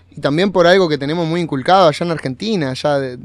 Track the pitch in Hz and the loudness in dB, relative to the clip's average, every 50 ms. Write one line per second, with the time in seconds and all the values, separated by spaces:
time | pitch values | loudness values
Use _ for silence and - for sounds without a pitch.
0 | _ _ - 151 143 143 139 160 190 208 175 190 170 170 185 196 185 160 151 139 | _ _ -10 -6 -4 -2 0 0 0 0 2 4 4 6 4 4 4 2 0 -2
1 | 139 139 160 175 170 156 165 175 170 147 143 135 123 - 180 196 185 156 147 - | -2 -4 -4 -2 -2 -2 -2 -4 -4 -4 -6 -4 2 2 4 6 6 4 2 0
2 | 170 175 165 147 - 135 131 - 196 214 220 185 147 131 131 - - 147 147 139 | -2 -4 -4 -4 -6 -8 -8 -6 -4 -4 -2 -2 -2 -4 -4 -4 -2 -2 0 0
3 | 135 131 123 127 | -2 -4 -8 -12